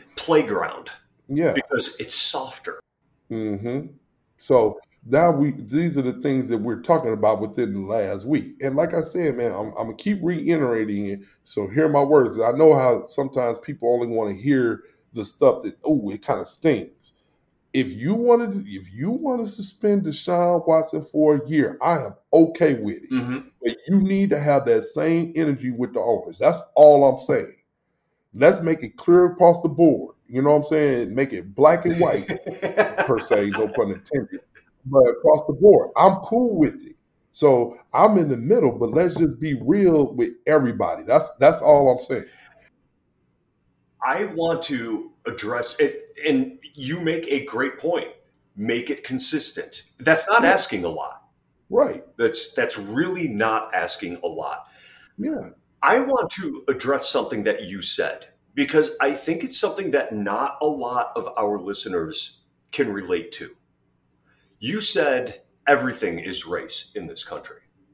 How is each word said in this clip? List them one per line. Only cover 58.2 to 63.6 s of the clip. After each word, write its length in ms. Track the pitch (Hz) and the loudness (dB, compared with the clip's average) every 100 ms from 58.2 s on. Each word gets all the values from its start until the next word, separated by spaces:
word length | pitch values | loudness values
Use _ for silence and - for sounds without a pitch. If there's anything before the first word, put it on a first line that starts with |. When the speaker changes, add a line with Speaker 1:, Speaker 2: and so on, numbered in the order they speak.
| - _ _ | -16 _ _
Speaker 1:
because 380 | 143 139 156 - - | -4 0 2 2 0
I 120 | 139 | -2
think 320 | 143 156 165 | -2 -4 -6
it's 140 | 131 - | -4 -4
something 320 | 202 - 180 | -4 -4 -2
that 220 | 139 - | -2 -2
not 420 | 107 98 110 135 - | -6 -4 -4 -4 -4
a 40 | 151 | -4
lot 460 | 139 120 123 120 117 | -4 -4 -4 -4 -6
of 120 | 92 113 | -8 -4
our 220 | 104 104 | -4 -4
listeners 800 | 90 101 104 87 80 78 - - _ _ _ | -6 -8 -6 -6 -6 -8 -10 -14 _ _ _
can 200 | - 120 | -4 -4
relate 380 | 101 90 87 85 | -4 -4 -6 -6
to. 220 | - 76 - | -14 -16 -20